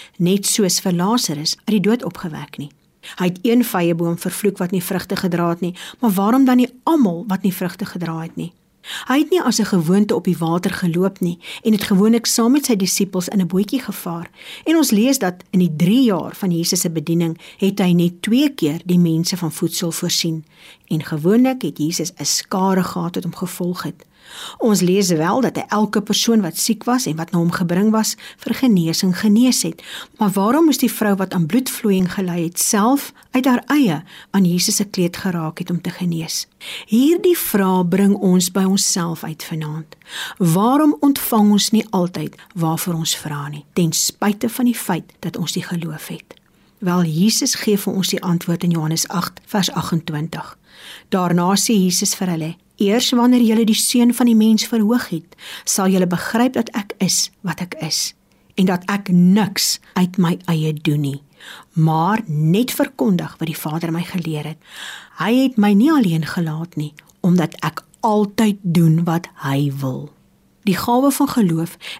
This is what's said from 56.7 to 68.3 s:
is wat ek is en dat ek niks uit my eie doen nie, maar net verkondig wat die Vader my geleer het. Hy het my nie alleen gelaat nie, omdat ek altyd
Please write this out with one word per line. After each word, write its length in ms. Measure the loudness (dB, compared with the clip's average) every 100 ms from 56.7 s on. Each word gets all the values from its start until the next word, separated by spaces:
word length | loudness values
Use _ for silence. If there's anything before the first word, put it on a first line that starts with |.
| -6 -8 -2
is 340 | -2 0 -4 _
wat 180 | -8 -6
ek 140 | -8
is 400 | -8 -6 -4 -6 -10 _ _ _ 0
en 100 | 0
dat 180 | 0 -2
ek 240 | -4 2
niks 720 | 6 6 6 2 -2 -4 -4 _
uit 240 | -2 0 0
my 200 | 0 0 -2
eie 280 | -2 -2
doen 280 | -2 -2 0
nie, 200 | -2 -6 _ _ -20 -20 -6
maar 480 | 2 2 4 2 0 -2
net 440 | 0 2 2 2
verkondig 640 | -2 -2 0 0 0 -2 -8
wat 100 | -8
die 100 | -6
Vader 340 | -6 -4 -4
my 120 | -4
geleer 420 | -4 -6 -4 -6 -8
het. 120 | -12 -18 -18 -16 -16 -14 -4
Hy 180 | 0 2
het 220 | 2 2
my 160 | 4
nie 180 | 4 4
alleen 340 | 4 4 0 -2
gelaat 500 | -4 -4 -4 -8 -8
nie, 180 | -8 -12 -20 _
omdat 320 | 2 2 2 -4
ek 240 | -8 -8 -14 _
altyd 560 | 0 2 0